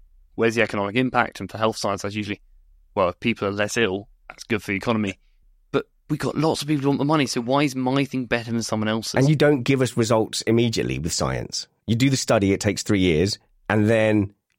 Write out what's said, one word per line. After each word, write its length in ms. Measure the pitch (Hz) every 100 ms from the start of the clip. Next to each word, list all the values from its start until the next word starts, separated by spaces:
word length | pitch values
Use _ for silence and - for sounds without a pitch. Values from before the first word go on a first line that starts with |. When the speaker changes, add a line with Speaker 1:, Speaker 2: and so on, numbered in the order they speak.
| - _ _
Speaker 1:
"Where's 200 | - 113
the 80 | 113
economic 340 | 107 107 101 113
impact?" 420 | 127 123 - -
And 120 | 98
for 80 | 104
health 180 | 110 110
science, 240 | 104 98
that's 120 | 101
usually, 260 | 107 104 101 _ - _ _ _
well, 160 | 104 90
if 100 | -
people 260 | 120 110 101
are 60 |
less 240 | 101 104 120
ill, 320 | 107 98 101 _ -
that's 160 | -
good 180 | - 107
for 80 | -
the 60 | 98
economy. 420 | 123 110 101 - _ _ _ _ _
But 120 | 139 - _ -
we've 100 | 151
got 180 | - -
lots 240 | 160 -
of 60 | 147
people 160 | 151
who 40 | 139
want 120 | 139
the 40 |
money, 220 | 143 156 123
so 160 | 127
why 220 | 117 139
is 120 | 147 131
my 300 | 127 139 135
thing 180 | 131
better 260 | 117 120 117
than 120 | 117
someone 260 | 107 110 107
else's? 260 | 110 -
Speaker 2:
And 140 | 117 139
you 80 | 147
don't 260 | 147 143
give 200 | 123 135
us 120 | 127
results 460 | - 110 113 110 -
immediately 560 | - 113 120 92 62 64
with 140 | 82
science. 560 | - 69 64 - - - _ -
You 100 | 113
do 120 | 139
the 80 | 131
study, 360 | - 113 98
it 60 | 98
takes 220 | 107 85
three 180 | - 101
years, 380 | 90 78 95 - _ _ -
and 200 | 107 104
then 420 | 113 110 107 98 - _